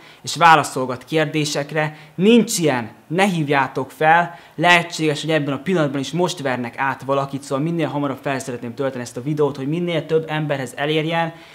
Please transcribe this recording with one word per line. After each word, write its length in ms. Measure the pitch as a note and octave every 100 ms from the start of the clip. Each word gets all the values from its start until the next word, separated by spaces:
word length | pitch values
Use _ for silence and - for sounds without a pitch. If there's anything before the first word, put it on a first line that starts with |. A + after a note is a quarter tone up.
| - -
és 140 | B2+ C#3+
válaszolgat 680 | E3+ D#3 C3 C3+ B2+ B2
kérdésekre. 960 | - D#3+ D3+ D#3 D3 D#3 D3 D3+ D3+ - - -
Nincs 420 | G3 A#3+ - -
ilyen, 320 | D#3 B2+ A2+ - -
ne 160 | E3
hívjátok 680 | G3+ E3+ C#3+ C#3+ B2+ D3 C3
fel, 440 | - D#3 E3 E3+ - - -
lehetséges, 640 | E3+ F3 E3+ - D#3 C#3+
hogy 80 | D3+
ebben 240 | D#3 C#3+
a 80 | C3+
pillanatban 380 | - F3+ D3 C#3
is 120 | C3
most 300 | F3 F3 -
vernek 360 | C3+ B2 A#2+ -
át 260 | C3+ B2+
valakit, 400 | C3 C#3 C3+ C3+
szóval 200 | - C3+
minél 240 | D#3+ E3+ C#3+
hamarabb 320 | C#3+ C#3+ C3
fel 180 | D3+ C3+
szeretném 340 | B2 A#2+ A#2+
tölteni 300 | A#2 C3+ C3
ezt 140 | A#2+ -
a 40 |
videót, 340 | C3 D3+ C#3+ C3
hogy 120 | C3+
minél 380 | E3 F3 D#3+ D3
több 200 | D#3+ D#3
emberhez 460 | D3+ D3+ C#3 B2 -
elérjen, 580 | D3 D#3 D#3 E3 E3 D#3+ -